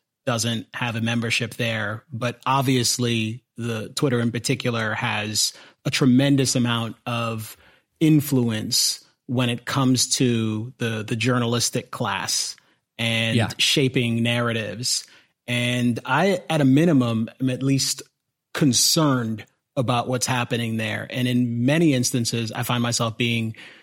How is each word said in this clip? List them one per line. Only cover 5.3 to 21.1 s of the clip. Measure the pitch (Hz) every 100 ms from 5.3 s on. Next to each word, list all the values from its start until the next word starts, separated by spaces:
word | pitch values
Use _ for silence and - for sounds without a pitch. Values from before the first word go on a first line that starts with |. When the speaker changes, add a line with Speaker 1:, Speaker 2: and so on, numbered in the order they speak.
| 107 - - - _
Speaker 1:
a | -
tremendous | - 139 123 139 139 127 127
amount | 120 117 113 101 -
of | 117 113 113 107 - _ _ _ -
influence | 156 156 139 131 117 110 101 - - - _ _ -
when | 123 120
it | 117 -
comes | 135 131 123 - -
to | 127 117 110 107 117 -
the, | 117 110
the | 107 113
journalistic | 117 123 117 120 - 123 -
class | - 110 98 - - - - _ _ _ -
and | 117 113 113 120
Speaker 2:
Yeah. | 104 -
Speaker 1:
shaping | - - 131 135 117 117
narratives. | 117 120 120 113 104 104 127 - - - _ _ -
And | 120 123 123 120 113 -
I, | 135 196 190 -
at | 160
a | 135
minimum, | 139 175 143 120 113 113 -
am | 131
at | 127
least | 135 135 - - - _ _ _ _
concerned | - 151 113 - 170 151 127 113 110 - _ _ -
about | 120 123 120
what's | 127 -
happening | 127 120 120 117 110
there. | 110 107
And | 110